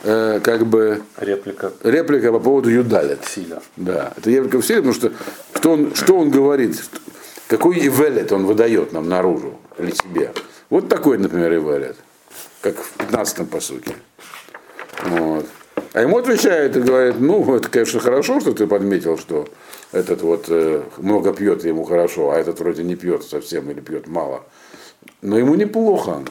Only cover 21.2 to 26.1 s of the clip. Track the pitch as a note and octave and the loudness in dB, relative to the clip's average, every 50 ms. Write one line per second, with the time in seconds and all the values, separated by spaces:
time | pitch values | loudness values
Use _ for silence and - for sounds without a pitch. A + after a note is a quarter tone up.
21.2 | E2+ G2 - F#2 G2 G2+ F2 D#2+ D#2+ E2 D#2+ D#2+ D#2 D2+ F2 E2+ E2+ E2+ - E2+ | 2 0 -2 2 0 0 0 0 0 -2 -2 -2 -2 0 2 2 2 2 0 0
22.2 | D2+ C#2+ D2 E2 D#2+ E2 E2 - E2+ F2 E2 D#2 E2+ F2 F2+ F2 - F2+ E2+ D2 | 0 2 2 0 0 -2 -4 -4 -4 -4 -4 -2 -4 -6 -6 -4 -2 -2 -2 -2
23.2 | - - - D2 C#2+ - E2+ D#2 C2+ C#2+ C#2+ C#2 C2+ D2 D#2 D2 - D#2 D#2+ E2+ | -4 -8 -10 -10 -8 -6 -8 -8 -8 -8 -12 -12 -12 -10 -10 -10 -10 -6 -6 -6
24.2 | D#2 C#2 C2+ B1+ - - _ - - - - - - - _ _ - - _ _ | -4 -4 -8 -10 -12 -18 _ -20 -20 -20 -20 -20 -20 -20 _ _ -20 -20 _ _
25.2 | - G2+ G#2 A2+ B2 C3+ D#3 F#3+ G#3 G#3 G#3+ A3 A3+ A3 G3 - - G2 | -6 0 2 2 4 4 4 2 0 0 0 0 2 2 2 2 0 -4